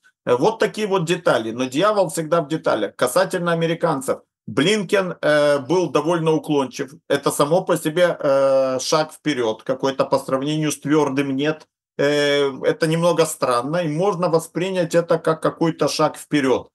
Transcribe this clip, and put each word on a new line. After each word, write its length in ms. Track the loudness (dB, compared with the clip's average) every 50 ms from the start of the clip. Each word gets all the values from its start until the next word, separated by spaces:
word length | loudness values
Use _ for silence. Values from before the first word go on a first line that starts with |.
| _ _ _ _ -2
Э, 100 | 0 0
вот 220 | 2 2 2 2 0
такие 280 | -2 -2 -2 -4 -4
вот 180 | -2 0 0 0
детали. 460 | 0 -2 0 0 0 0 0 0 -4
Но 140 | -6 -6 -6
дьявол 440 | -4 -2 0 0 2 2 2 0 0
всегда 320 | -2 -6 -4 -2 0 -2
в 60 | 0
деталях. 480 | -2 -4 -4 -2 -2 -2 0 -2 -4 -4
Касательно 560 | -2 -2 0 2 0 0 0 -2 -4 -2 -2 -2
американцев. 680 | 0 0 -2 -2 0 0 -2 -2 -2 -2 -4 -4 -6 _ _ _ _ _
Блинкен, 680 | -6 -2 0 2 2 2 0 0 0 0 0 0 0 -4 -2
э, 380 | 0 2 2 4 4 4 2 2
был 300 | 0 0 0 0 0 2
довольно 420 | 0 0 2 2 0 0 2 2 0
уклончив. 580 | 0 0 0 0 0 0 -2 -4 -10 -10 -10 -12 -12 _ -2
Это 220 | -2 0 0 0
само 320 | 0 0 2 2 2 2 2
по 140 | 2 -2
себе, 400 | 0 -2 -2 0 2 2 2 2 0
э, 600 | 0 2 2 4 4 4 4 2 2 2 -2 -4
шаг 320 | -2 0 0 0 0 -2 -6
вперёд. 500 | -8 -4 -2 -2 0 0 -2 -2 -2 -4
Какой-то 420 | -6 -4 -2 -2 -2 0 0 0
по 140 | 0 0 -2
сравнению 520 | 0 0 -4 -2 -2 -2 -2 -2 -2 -2
с 80 | -4 -4
твёрдым 560 | -2 0 2 2 2 2 0 -2 -2 -2 -2
нет. 320 | -2 -2 -2 -2 -4 -8 _ _ _ _ _ _ -2
Э, 520 | 0 2 2 2 2 2 2 2 0 0 -2 -2 -2
это 220 | -2 0 0 0
немного 380 | 0 0 2 2 2 2 2 2
странно, 520 | 0 0 -2 -2 0 0 0 -2 -2 -2
и 100 | -2 -2
можно 420 | -2 -2 -2 0 0 0 0 0 0
воспринять 640 | 0 0 -2 -2 -6 -4 -4 -2 -2 -2 -2 0 0
это 220 | 0 2 2 0 0
как 220 | 0 -2 -2 0
какой-то 460 | -2 -4 -2 0 -2 -2 0 0 -2
шаг 300 | -2 0 0 0 0 -2
вперёд. 520 | -4 -8 -2 0 0 2 2 0 0 -2 _ _